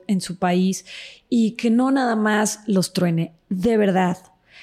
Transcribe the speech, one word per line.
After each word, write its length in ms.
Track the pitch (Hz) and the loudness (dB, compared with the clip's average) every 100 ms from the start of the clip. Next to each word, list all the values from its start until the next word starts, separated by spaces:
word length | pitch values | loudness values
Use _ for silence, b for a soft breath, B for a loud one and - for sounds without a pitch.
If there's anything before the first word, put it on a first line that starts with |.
| - | -4
en 140 | 190 | -4
su 160 | - 175 | -4 -4
país 480 | 180 180 185 190 B B B B _ | 0 2 0 -2 B B B B _
y 220 | 240 220 | 0 0
que 180 | 220 233 | 0 0
no 220 | 233 262 | 2 2
nada 240 | 269 254 | 0 0
más 440 | 220 214 208 214 - - | 0 0 0 -2 -4 -2
los 260 | 190 170 | 0 0
truene, 400 | - 175 165 165 _ _ | -2 0 0 -4 _ _
de 280 | 185 233 220 | -2 0 2
verdad. 400 | 202 185 180 180 - _ B B | 2 2 0 -2 -12 _ B B